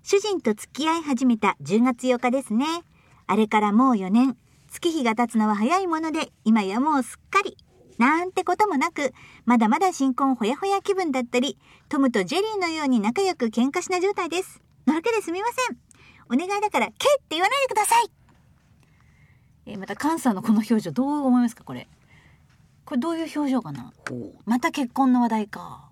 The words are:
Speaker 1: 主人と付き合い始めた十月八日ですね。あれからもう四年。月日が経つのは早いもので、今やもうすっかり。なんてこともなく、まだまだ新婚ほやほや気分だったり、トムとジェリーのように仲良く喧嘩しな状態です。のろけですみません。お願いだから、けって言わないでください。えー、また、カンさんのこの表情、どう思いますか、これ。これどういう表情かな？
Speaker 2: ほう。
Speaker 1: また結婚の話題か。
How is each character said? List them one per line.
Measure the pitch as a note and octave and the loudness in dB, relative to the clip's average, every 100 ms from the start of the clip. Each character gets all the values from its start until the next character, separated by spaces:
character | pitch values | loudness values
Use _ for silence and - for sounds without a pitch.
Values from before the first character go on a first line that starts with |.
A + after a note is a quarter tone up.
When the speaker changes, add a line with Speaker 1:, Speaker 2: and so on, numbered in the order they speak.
Speaker 1:
主 | - G4+ | 2 0
人 | G#4 F#4 | 2 -2
と | A#3+ | -2
付 | G#3+ - - | -4 -8 -4
き | D#4 | -2
合 | E4 | -2
い | |
始 | D4 B3+ C4 | -2 0 2
め | A3+ | 2
た | G3 - | 0 -4
十 | C#3+ G#3 | -2 2
月 | B3 B3 B3+ | 2 0 0
八 | B3 | 0
日 | B3 | 0
で | C4+ | -2
す | B3+ | 0
ね。 | G#3+ D4+ E4 - _ _ _ - | -2 0 -4 -8 _ _ _ -2
あ | G3+ | 0
れ | G#3+ | 2
か | G#3+ | 2
ら | G#3 | 4
も | G#3 C4 | 4 4
う | A3+ | 2
四 | F#3 | 2
年。 | G#3+ C4+ A#3+ _ _ _ | 2 2 0 _ _ _
月 | - F4 | -4 -2
日 | D#4+ | 0
が | A#3 | 0
経 | A3 A#3+ | 0 0
つ | A3 | 0
の | G#3+ | 0
は | |
早 | G3+ A3+ F4+ | 0 2 2
い | F#4 | 0
も | D#4+ | -2
の | D#4+ | -2
で、 | D#4 D4 _ | -4 -6 _
今 | G#3+ A3 | 2 2
や | F#3+ G#3+ | 2 0
も | D4 C#4+ | 2 0
う | |
す | A#3+ - | -2 -12
っ | _ | _
か | - | -2
り。 | G4+ - _ _ - - | -2 -12 _ _ -20 0
な | A#3+ D#4+ | 2 2
ん | F4+ | -2
て | F#4+ | -4
こ | F4+ F4+ | -2 0
と | G#4+ | 0
も | C#4+ | 2
な | F4 | -2
く、 | - C#4 - - - - | -2 -6 -6 -20 -8 2
ま | A#3+ | 2
だ | C4 | 4
ま | F4 | 2
だ | F#4 | 0
新 | F4 C4+ | 2 -2
婚 | B3+ C#4 | 2 0
ほ | B3+ | 2
や | G#3 | -2
ほ | C#4+ G4 | -2 -2
や | G4 | -2
気 | G4 | 0
分 | F#4+ F4 | 0 0
だ | C4 | -2
っ | |
た | B3 B3 | 0 0
り、 | C4+ - _ - _ | -2 -6 _ -20 _
ト | D4+ | 0
ム | C4+ | 2
と | A#3+ | 2
ジ | F3 E4 | 0 -2
ェ | |
リ | A4 | -2
ー | G#4 | -2
の | F4 | -4
よ | D#4+ | -2
う | C#4+ | 0
に | B3 | 2
仲 | G3+ B3 | 2 0
良 | F#4+ | -2
く | F4 A#3 | 0 -2
喧 | A3+ C4 | 0 0
嘩 | F4+ | -2
し | - | -2
な | F4+ | -2
状 | F#4+ | 0
態 | G4+ E4+ | -2 -4
で | E4+ | -6
す。 | F#4+ - _ _ - | -8 -16 _ _ -2
の | |
ろ | D#4 | 0
け | A4+ | 0
で | A4+ | -2
す | F4+ | -4
み | F4 | -4
ま | A4+ | -4
せ | B4 B4 | -2 -4
ん。 | - _ - - - - | -6 _ -20 -20 -20 -4
お | B3 | -4
願 | F4+ G4+ | -2 -2
い | |
だ | G#4 | -2
か | - | -2
ら、 | B3+ | -4
け | |
っ | - C5 C#5+ | -2 2 2
て | _ D#4+ | _ 0
言 | |
わ | G4 | 0
な | C5+ | 2
い | C5 | 0
で | |
く | G#4+ | 0
だ | G4+ | 2
さ | A#4 | 2
い。 | G#4+ _ _ _ _ _ _ _ _ _ _ _ _ _ _ _ - | 0 _ _ _ _ _ _ _ _ _ _ _ _ _ _ _ -16
え | |
ー、 | G#3 | -14
ま | F#3+ | -12
た、 | G3+ | -4
カ | C#4+ | -4
ン | E4 | 0
さ | C4 | -2
ん | |
の | F#3+ | 0
こ | A3+ | 2
の | G#3+ | 0
表 | G#3+ A3 | 2 0
情、 | E3+ | 0
ど | D3+ C4+ | -2 -2
う | D4 C4+ | 0 2
思 | B3 | 2
い | |
ま | A#3+ | 2
す | - | -4
か、 | |
こ | - | -14
れ。 | B3 - _ _ - _ _ _ _ _ _ | -14 -16 _ _ -20 _ _ _ _ _ _
こ | - C#4 | -6 -4
れ | |
ど | E4 | -2
う | E4 | -4
い | |
う | D#4+ | -4
表 | D4+ D4 | -4 -2
情 | B3+ | -2
か | D#3 | -4
な？ | C3+ - _ - | -14 -16 _ -12
Speaker 2:
ほ | B2 | -10
う。 | G2+ - | -12 -12
Speaker 1:
ま | - B3 | -2 0
た | E4 | 0
結 | D#4 B3 | -4 -6
婚 | - C4 | 0 2
の | B3 | 4
話 | A#3 | 2
題 | A3 G#3 | 0 -4
か。 | - E3+ - - | -12 -16 -18 -20